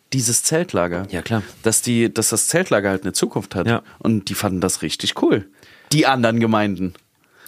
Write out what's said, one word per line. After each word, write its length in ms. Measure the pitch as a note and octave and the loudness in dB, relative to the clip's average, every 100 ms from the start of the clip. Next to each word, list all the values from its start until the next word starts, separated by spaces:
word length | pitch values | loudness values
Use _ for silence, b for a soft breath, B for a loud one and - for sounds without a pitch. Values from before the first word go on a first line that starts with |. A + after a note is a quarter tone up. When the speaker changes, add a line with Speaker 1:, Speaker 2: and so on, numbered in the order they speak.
| - | -6
Speaker 1:
dieses 320 | C3+ A#2 A2+ | -2 0 0
Zeltlager. 640 | - D#3+ F3 F#2+ F2 F2 F#2+ | 0 0 0 0 0 -2 -6
Speaker 2:
Ja, 120 | F2 | -8
klar. 200 | - A2 F#2 - | -2 -2 -4 -4
Speaker 1:
Dass 180 | A2 A2 | 0 0
die, 320 | A#2+ A#2 A2+ | 0 2 2
dass 160 | - G#2+ | 0 0
das 180 | A2+ - | 0 0
Zeltlager 420 | E3 F#3 A2 G2 | 0 2 2 2
halt 140 | F#2+ | 0
eine 100 | F#2+ | -2
Zukunft 420 | - - A#2 - G2 | -2 -2 -4 -6 -2
hat. 100 | G#2+ | 0
Speaker 2:
Ja. 160 | A2+ B B | 0 B B
Speaker 1:
Und 280 | A2 G#2+ - | -2 0 -2
die 80 | G2 | -4
fanden 240 | G#2 F#2 | -2 0
das 220 | F#2 - | -2 -2
richtig 400 | D#2+ - - - | -6 -4 -4 0
cool. 240 | E4+ A#2+ - B B B B | 2 2 -2 B B B B
Die 120 | D3+ C3+ | 2 4
anderen 360 | C3 A2+ A#2 | 4 2 2
Gemeinden. 540 | A2+ A2 G#2 F2+ F#2 - _ _ B B | 2 2 2 -2 -6 -8 _ _ B B